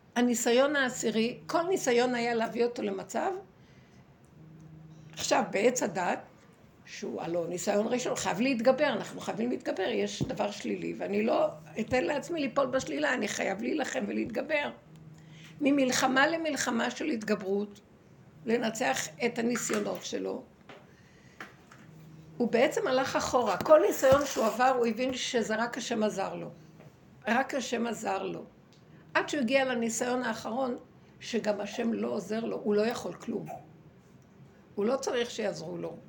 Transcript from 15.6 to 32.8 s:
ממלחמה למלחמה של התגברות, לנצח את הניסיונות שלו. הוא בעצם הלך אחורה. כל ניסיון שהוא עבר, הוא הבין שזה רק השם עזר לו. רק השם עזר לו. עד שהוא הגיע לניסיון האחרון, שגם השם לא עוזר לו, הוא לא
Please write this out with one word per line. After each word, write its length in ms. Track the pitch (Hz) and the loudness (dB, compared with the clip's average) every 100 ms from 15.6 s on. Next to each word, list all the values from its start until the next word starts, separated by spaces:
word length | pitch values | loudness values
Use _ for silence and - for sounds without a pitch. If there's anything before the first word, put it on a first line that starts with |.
ממלחמה 640 | 277 285 254 254 262 262 302 | 2 4 4 4 4 4 4
למלחמה 640 | 330 320 269 - 233 240 | 2 -2 -2 -2 0 -2
של 140 | - 311 | -2 -4
התגברות, 760 | 226 214 208 190 202 208 - - - - - - - 226 | -4 -2 -2 0 -2 -4 -10 -20 -20 -20 -20 -20 -10 -2
לנצח 640 | 233 226 - 262 262 - - 240 | 0 0 -2 -2 -2 -4 -2 -4
את 140 | 233 | 0
הניסיונות 640 | 233 240 - 214 196 180 - | -2 -2 -2 -2 -2 -6 -6
שלו. 380 | 196 190 208 - - - - - - - - - - - - - - - - - - - - | -6 -4 -6 -10 -20 -20 -20 -20 -20 -20 -20 -20 -18 -18 -20 -20 -20 -20 -20 -20 -20 -10 -4
הוא 140 | 233 | 2
בעצם 360 | 233 302 466 392 | 4 4 2 0
הלך 280 | 262 262 - | 2 2 0
אחורה. 420 | - 254 226 180 | 2 2 2 2
כל 220 | - 311 403 | 8 8 8
ניסיון 380 | - 269 277 285 | 4 6 6 4
שהוא 200 | 269 220 | 0 0
עבר, 300 | 226 254 254 | 4 4 4
הוא 100 | 233 | 2
הבין 260 | 220 254 | 0 -2
שזה 420 | 254 - 240 202 214 | -2 -2 0 0 -2
רק 220 | 233 254 | -2 -4
השם 260 | - 226 | -4 0
עזר 320 | 214 185 185 175 | 0 0 -4 -6
לו. 140 | 170 - - - - - - - - | -10 -14 -20 -20 -20 -20 -20 -8 0
רק 260 | 233 262 | 0 0
השם 340 | 277 233 233 233 | -2 -2 -2 -2
עזר 360 | 202 214 196 | -4 -4 -2
לו. 220 | 190 165 - - - - - - - | -4 -8 -12 -20 -20 -20 -20 -20 -2
עד 160 | 311 - | -2 0
שהוא 120 | 302 | 0
הגיע 240 | 226 269 262 | 2 2 2
לניסיון 580 | 254 233 - 247 247 | 0 -2 -2 -2 0
האחרון, 540 | 240 220 226 233 262 240 - - - - | -2 -4 -4 -4 -2 -4 -10 -20 -20 -16
שגם 420 | - 226 214 208 | -4 -2 0 -2
השם 320 | 202 - 233 | -4 -4 -2
לא 140 | 208 233 | -2 -2
עוזר 380 | 233 190 220 226 | -4 -4 -4 -4
לו, 120 | 190 | -2
הוא 180 | 214 | 2
לא 60 | 208 | 2